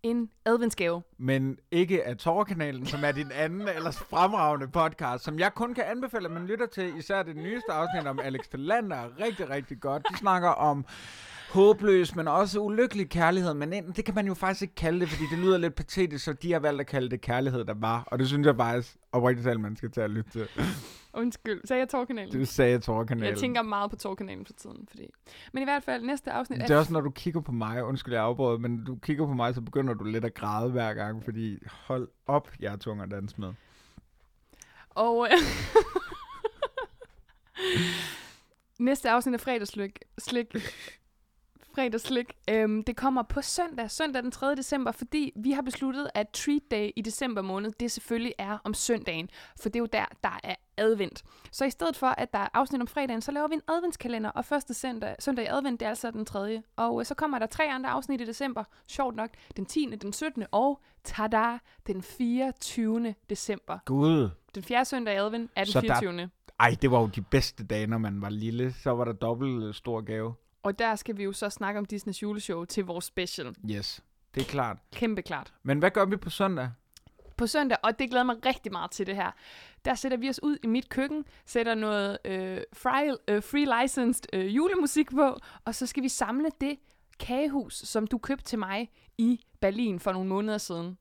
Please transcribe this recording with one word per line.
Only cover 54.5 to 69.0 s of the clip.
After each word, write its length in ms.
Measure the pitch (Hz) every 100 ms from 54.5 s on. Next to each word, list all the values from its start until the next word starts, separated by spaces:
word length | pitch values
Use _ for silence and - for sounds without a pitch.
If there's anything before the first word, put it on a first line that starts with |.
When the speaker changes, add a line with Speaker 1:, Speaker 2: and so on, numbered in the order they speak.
| 294 -
Speaker 1:
søndag, 420 | 240 262 226 214 -
søndag 260 | - 254 226
i 20 |
advent, 320 | 269 277 240
det 60 | 226
er 40 |
altså 220 | 226 233
den 140 | 226 214
tredje. 380 | 202 202 220 - -
Og, 240 | 233 233
øh, 60 | 240
så 100 | 285
kommer 240 | 302 262
der 60 | 220
tre 260 | - 311
andre 180 | 262 262
afsnit 320 | - 262 269
i 40 | 226
december, 380 | 226 277 233 208 _ _
sjovt 280 | - 262 220
nok, 140 | 220 - - -
den 80 | 190
tiende, 320 | 320 277 214
den 160 | 202
syttende 340 | 202 311 240 202
og, 300 | 202 269 277 _ _
tada, 540 | - - 214 220 233 240 _ _ -
den 140 | 190
fireogtyvende 1120 | 185 - 240 247 262 - - - 220 226 233 208 _
december. 480 | 202 - 202 - 175 -
Speaker 2:
Gud. 440 | 131 151 160 113 - _ 202
Speaker 1:
Den 80 |
fjerde 220 | - 240 254
søndag 280 | 262 226
i 40 | 196
advent 340 | 208 233 233 -
er 80 |
den 80 | 196
Speaker 2:
Så 80 | 196
der 60 | 226
Speaker 1:
fireogtyvende. 420 | - 196 175 175 _ - _
Speaker 2:
Ej, 160 | 117 -
det 100 | 135
var 80 | 123
jo 80 | 113
de 140 | 95
bedste 420 | 95 139 - -
dage, 240 | 104 107 107
når 100 | 113
man 240 | 107 101
var 80 | 101
lille. 440 | 107 113 117 127
Så 180 | 123 139
var 140 | 120